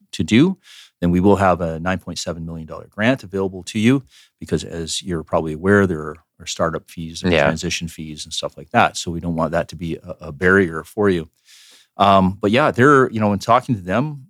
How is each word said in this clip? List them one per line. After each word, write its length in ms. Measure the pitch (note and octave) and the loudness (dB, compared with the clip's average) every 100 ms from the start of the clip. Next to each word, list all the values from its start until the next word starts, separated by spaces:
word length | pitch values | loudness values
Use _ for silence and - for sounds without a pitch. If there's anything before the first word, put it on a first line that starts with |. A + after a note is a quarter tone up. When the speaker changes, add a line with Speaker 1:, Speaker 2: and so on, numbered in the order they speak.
| _ | _
Speaker 1:
to 120 | - | -10
do, 360 | F2+ A2 E3+ F#3+ _ - - _ | 0 4 4 0 _ -20 -20 _
then 80 | F2 | 0
we 100 | F2 | 2
will 180 | F#2+ F#2+ | 4 4
have 220 | G2 F2 | 4 2
a 200 | E2+ D#2+ | -2 -4
nine 180 | E2+ F#2+ | -4 -6
point 220 | - E2 | -6 -10
seven 260 | - E2 E2 | -8 -8 -10
million 220 | E2 D#2 | -12 -12
dollar 180 | D#2+ D#2+ | -16 -16
grant 360 | - A2 C3 | -4 -2 -2
available 400 | G2 F#2+ F#2+ F#2 | -4 -4 -4 -6
to 160 | F2 A2 | -8 0
you," 240 | A2 C#3 - _ _ _ | 2 2 -2 _ _ _
because 240 | - E2 | -6 -6
as 380 | - E2+ D#2+ - | -4 -10 -8 -8
you're 220 | F#2+ F2 | -6 -8
probably 300 | D#2+ F2 D#2+ | -2 -2 -2
aware, 340 | D#2 F#2 G2+ G2 | -2 2 4 4
there 300 | D#2+ D#2 D2+ _ _ | 0 -8 -14 _ _
are 60 | E2+ | -14
startup 420 | - E2+ D#2+ - | -4 -4 -4 -10
fees 360 | - E2 E2 | -12 -12 -6
and 100 | F#2 | 0
Speaker 2:
Yeah. 120 | E2+ D2 | 2 2
Speaker 1:
transition 420 | E2 F2 - E2 | 0 -4 -6 -8
fees 380 | - D#2 D2+ E2 | -10 -14 -14 -12
and 80 | |
stuff 220 | - D#2 - | -8 -10 -12
like 140 | C#2+ | -4
that. 260 | A#2+ F2 - | 0 0 0
So 140 | - | -8
we 100 | E2 | -6
don't 160 | E2+ E2 | -4 -4
want 160 | D#2+ | -2
that 180 | E2 - | -2 -4
to 60 | D#2 | -6
be 200 | E2+ D2+ | -8 -8
a, 200 | F2 - | -10 -14
a 100 | E2 | -14
barrier 520 | C#2+ F2+ G2 F#2 D#2+ | -2 4 4 4 -2
for 260 | D#2 - G#2 | -8 -2 2
you. 200 | F2 D#2 _ _ - _ _ _ - | 2 -2 _ _ -20 _ _ _ 2
Um, 400 | G2 G2 F#2 F#2+ | 6 6 4 0
but 120 | G#2 | 0
yeah, 200 | A#2 D3+ | 2 2
they're, 380 | G2 C3 C#3+ B2+ | 4 6 6 4
you 80 | A2+ | 0
know, 140 | G#2+ | 0
in 60 | G2+ | 0
talking 360 | - A#2+ B2+ A#2 | 2 2 2 -4
to 60 | |
them, 460 | F2+ F#2+ D3+ C#3+ | -2 -2 -2 -8